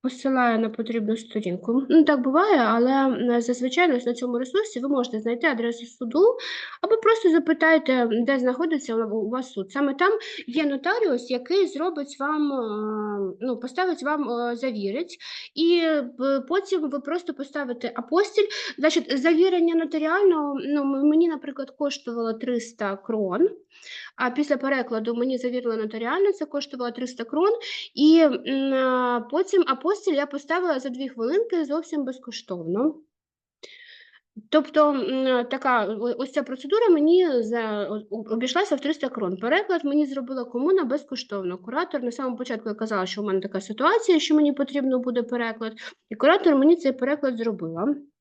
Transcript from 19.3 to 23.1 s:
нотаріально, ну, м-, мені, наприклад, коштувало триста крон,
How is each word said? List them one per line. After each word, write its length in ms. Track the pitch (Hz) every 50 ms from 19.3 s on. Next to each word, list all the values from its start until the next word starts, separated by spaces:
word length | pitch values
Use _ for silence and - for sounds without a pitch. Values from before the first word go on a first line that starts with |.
| 339 311 359 381 359 349 330 339 339
нотаріально, 800 | 330 330 311 320 311 302 311 330 381 415 381 339 311 294 285 277 269 - 269
ну, 120 | 294 294 277
м-, 220 | 269 277 269 277
мені, 240 | 294 302 320 339 339
наприклад, 420 | 311 277 - 285 269 - 269 269
коштувало 640 | - _ 302 285 277 - _ - 233 233 233 226 220
триста 640 | 220 - 240 247 233 233 - - _ 214 196 196
крон, 520 | 196 - -